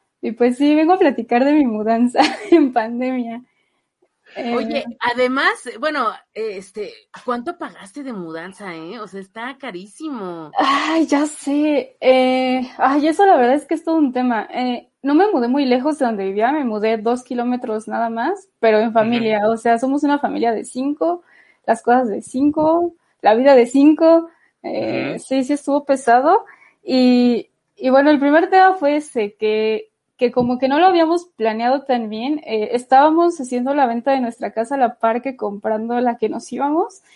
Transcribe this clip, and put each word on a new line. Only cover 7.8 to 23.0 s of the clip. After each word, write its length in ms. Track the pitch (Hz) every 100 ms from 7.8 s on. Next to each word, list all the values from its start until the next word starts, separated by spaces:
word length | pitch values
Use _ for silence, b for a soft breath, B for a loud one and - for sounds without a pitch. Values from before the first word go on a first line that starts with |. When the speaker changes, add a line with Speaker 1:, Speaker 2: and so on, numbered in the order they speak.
| 196 294
Speaker 2:
de 100 | 269
mudanza, 640 | 208 165 160 185 185 196
eh? 240 | 165 165 226
O 80 | 208
sea, 140 | 196
está 360 | 190 226 247 269
carísimo. 920 | 262 175 202 - 311 247 185 165 156 -
Speaker 1:
Ay, 480 | 285 285 302 320 302
ya 200 | 285 302
sé. 720 | - 277 285 302 285 - _
Eh, 680 | 254 262 254 254 254 254 247 -
ay, 280 | 262 285 311
eso 180 | 320 392
la 100 | 320
verdad 180 | 240
es 100 | 294 -
que 80 |
es 100 | 320
todo 100 | 330
un 180 | 320 277
tema. 360 | 254 254 226 -
Eh, 360 | 240 254 240 - _
no 120 | 269
me 160 | 302 427
mudé 160 | 311 240
muy 200 | 277 262
lejos 320 | 254 285 294
de 80 | 247
donde 180 | 208
vivía, 260 | 196 202 233
me 140 | 302
mudé 320 | 247 214 220 220
dos 260 | 214 247
kilómetros 640 | - 247 240 247 247 214 214
nada 220 | 220 233
más, 380 | 226 269 392 - _
pero 220 | 226 214
en 120 | 226
familia. 480 | 226 226 240 226 214
Speaker 3:
Ujú. 60 | 214
Speaker 1:
O 40 | 226
sea, 220 | 240 233
somos 240 | 262 285
una 160 | 294 285
familia 320 | 247 202 233
de 120 | 214
cinco, 580 | - 254 277 294 330 349 b b b b
las 180 | - 226
cosas 260 | - 247 247
de 120 | 202
cinco, 720 | - 254 294 311 311 339 349 339